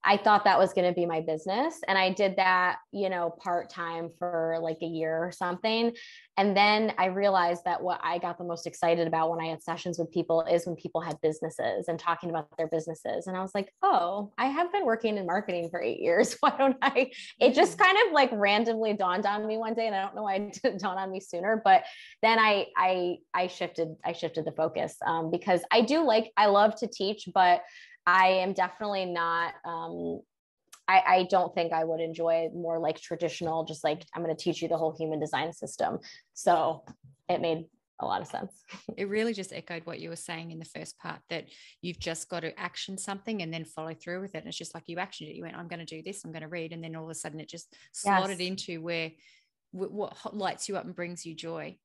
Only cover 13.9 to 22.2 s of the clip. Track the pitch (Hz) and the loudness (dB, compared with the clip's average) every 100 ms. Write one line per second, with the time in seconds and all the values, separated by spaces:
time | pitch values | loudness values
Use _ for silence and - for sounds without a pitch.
13.9 | 247 175 202 202 - 254 285 349 403 294 | 4 2 -4 -6 -2 0 0 0 0 2
14.9 | 226 226 208 175 185 202 175 170 170 117 | 2 0 -2 0 -2 -2 -4 -4 -2 -2
15.9 | - - 175 - - 294 285 269 262 269 | 0 2 4 4 4 0 4 2 4 2
16.9 | 262 262 - - - 262 269 349 - 370 | 2 0 -4 -18 4 6 6 4 6 6
17.9 | 392 453 302 262 220 202 208 233 226 220 | 6 6 6 4 4 4 4 2 0 0
18.9 | 208 185 180 196 208 214 220 220 226 226 | 0 0 2 0 -2 -2 -4 -4 -2 -2
19.9 | 196 196 208 214 196 208 - 254 190 196 | -2 -4 -4 -2 -2 -4 -2 -2 -2 -4
20.9 | 185 190 190 - 170 196 220 202 185 - | -4 -6 -8 -8 -4 0 2 6 6 4
21.9 | - - - | -16 -20 0